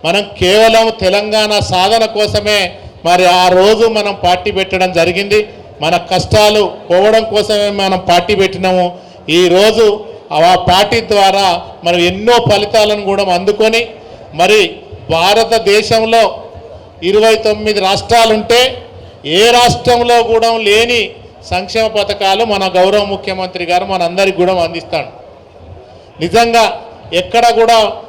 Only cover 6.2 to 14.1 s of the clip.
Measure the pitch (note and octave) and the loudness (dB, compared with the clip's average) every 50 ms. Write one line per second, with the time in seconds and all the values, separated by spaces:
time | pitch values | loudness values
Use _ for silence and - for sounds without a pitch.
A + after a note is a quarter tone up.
6.2 | - - - G#3+ G#3 G#3 G#3 G#3+ G3+ F3 - - - - F3 F#3 G3 G#3+ G#3+ A3 | -2 0 2 2 4 4 2 2 0 -2 -4 -10 -4 0 0 2 2 4 2 2
7.2 | A3 - G3+ G#3+ G#3 G#3 G#3+ G#3 G#3 G3+ G3+ G3+ G3 F#3+ F#3 F3+ F3+ - F3 F3 | 0 0 -2 -2 -2 0 -2 -2 -2 -2 -2 -2 -2 -2 -2 -4 0 2 0 0
8.2 | - - G#3 F#3+ F#3+ F#3 - F#3 F#3 F#3 F#3 F#3 F3+ F3 F3 - - - - - | 2 0 0 0 0 -2 -2 -4 -2 0 0 0 0 -2 -4 -10 -20 -20 -20 -20
9.2 | - - D#3 E3+ F3+ F3 F3 F#3 G3+ A3 A3 A3 A3+ G#3 G3 - - - - - | -6 -2 0 2 2 4 4 4 4 2 2 2 2 2 0 -2 -8 -16 -18 -20
10.2 | - - D3+ D3+ E3 F3 F#3 F3+ - - F3+ F#3 G#3 G3+ - A3+ - - A3 G3+ | -16 -6 -2 2 2 4 2 2 2 0 2 2 2 0 -2 -4 -2 0 0 2
11.2 | G3 F#3+ F#3 G3 G3 F#3 E3+ F3 - - - - - E3+ F3 F3 E3+ F3 F#3 G3 | 2 2 2 2 0 0 -2 -2 -6 -12 -18 -6 -4 -2 0 0 0 0 -2 -2
12.2 | G#3+ A#3 A#3+ A#3 A#3 A3+ G#3 G3+ G#3 G#3 - A3 G#3 G#3 G#3 G#3 G3+ F#3+ G3 G3 | 0 2 2 2 2 2 0 0 0 0 0 0 2 2 0 -4 -2 -4 -2 -2
13.2 | G3+ F#3+ F3+ F3 F#3+ G3 G#3 - A3 A3 A3+ A3+ A#3+ - - - - - | 0 0 0 0 0 -2 0 2 0 2 2 0 -4 -4 -10 -20 -20 -20